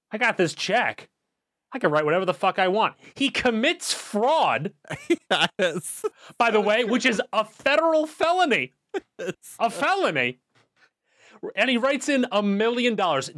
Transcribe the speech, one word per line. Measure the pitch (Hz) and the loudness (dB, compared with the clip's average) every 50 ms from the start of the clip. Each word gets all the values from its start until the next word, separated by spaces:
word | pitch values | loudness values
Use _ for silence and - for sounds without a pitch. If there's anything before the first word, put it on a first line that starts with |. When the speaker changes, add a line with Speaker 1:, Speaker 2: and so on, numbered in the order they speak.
| _ - | _ -12
Speaker 1:
I | - | -6
got | 220 247 226 - - | -2 0 0 2 2
this | 180 156 - | 0 0 0
check. | - - - 196 247 196 113 107 - - _ _ _ _ _ _ _ _ _ _ _ _ _ | -6 -4 0 0 0 0 0 -4 -6 -16 _ _ _ _ _ _ _ _ _ _ _ _ _
I | - - | -10 -2
can | - 160 | 0 2
write | 147 151 151 | 2 2 2
whatever | 151 165 185 190 | 2 0 0 0
the | 180 175 | -2 -2
fuck | - 202 185 175 202 | 0 0 0 0 2
I | 185 185 | 0 0
want." | 190 220 202 156 - _ - - - | 2 0 0 -2 -2 _ -20 -20 -6
He | - 277 247 | -4 -4 -2
commits | - - - 254 226 220 247 330 339 339 - - | -2 0 0 0 0 2 0 0 -2 -2 -6 -8
fraud, | - - - - - 208 233 269 320 311 220 147 117 120 156 202 _ _ _ - 170 - - - 339 - _ - | -8 -8 -8 -6 -2 0 2 2 2 2 2 2 0 0 -2 -6 _ _ _ -14 -14 -14 -2 -2 -2 -2 _ -4
Speaker 2:
<laughs> | 185 147 165 - - - | 0 0 0 0 0 -2
Yes. | 185 170 147 143 - - - - - 403 _ _ - - - - | -2 0 -2 -4 -8 -8 -10 -6 -8 -8 _ _ -20 -20 -4 0
Speaker 1:
by | 240 233 | 0 2
the | 214 214 | 2 2
way, | 202 208 214 240 247 | 2 2 2 2 2
which | 202 247 247 - | 0 0 2 2
is | 262 214 185 - - | 0 0 0 -4 -2
a | - 220 214 | -2 -2 -2
federal | - - - - 269 294 320 330 330 311 311 311 | -2 -8 -4 -2 2 2 2 2 2 2 2 0
felony. | 311 - - 370 330 359 370 359 285 214 151 127 - _ _ _ _ - | -2 -2 -2 0 0 2 2 2 2 2 0 -2 -6 _ _ _ _ -10
Speaker 2:
<laughs> | 381 _ _ _ - | -10 _ _ _ -10
Yes. | 175 185 - _ - - - - | -8 -8 -8 _ -14 -20 -6 -2
Speaker 1:
A | 220 226 | -2 -2
felony. | 233 180 277 330 381 392 330 - 156 135 123 120 123 _ _ _ _ _ _ _ _ _ _ _ _ _ _ _ _ _ _ - - - - - - | -2 -2 -2 0 0 0 0 0 0 0 0 -2 -2 _ _ _ _ _ _ _ _ _ _ _ _ _ _ _ _ _ _ -20 -20 -14 -14 -8 -2
And | 190 226 262 | 0 0 2
he | 247 | 2
writes | 233 247 269 294 - - 302 | 2 2 0 0 0 0 0
in | 277 254 247 - | 0 0 0 0
a | 196 208 | 0 0
million | 208 202 196 202 220 233 240 247 240 247 220 | 2 2 2 2 2 0 0 0 0 0 0
dollars. | 208 190 170 147 135 - - - | 0 0 0 0 0 -2 -6 -10